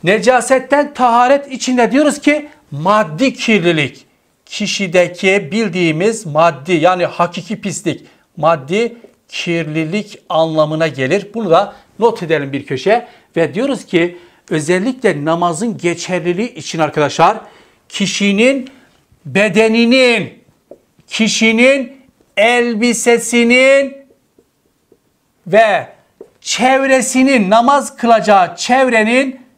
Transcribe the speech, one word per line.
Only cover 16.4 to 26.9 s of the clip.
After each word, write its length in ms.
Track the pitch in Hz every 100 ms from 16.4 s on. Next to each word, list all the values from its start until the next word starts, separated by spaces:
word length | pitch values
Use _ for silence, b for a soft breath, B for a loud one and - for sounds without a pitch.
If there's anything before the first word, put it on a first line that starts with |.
| 240 202
için 240 | - 165
arkadaşlar 580 | 151 151 147 - 185 214 B B B B B
kişinin 800 | - 196 - 202 196 240 277 247 B B B B _ 151
bedeninin, 1160 | 131 214 185 220 226 233 262 254 226 160 - _ _ _ - _ _ _
kişinin 960 | - 220 - 226 226 247 277 254 - _ _ _ -
elbisesinin 1600 | 220 240 240 220 240 233 - 233 233 240 233 247 262 277 269 - - _ _ _ _ _ _ _ _ _ _ _ _ _ -
ve 400 | 190 226 180 127 - _ _ - _
çevresinin, 1080 | - - 247 269 269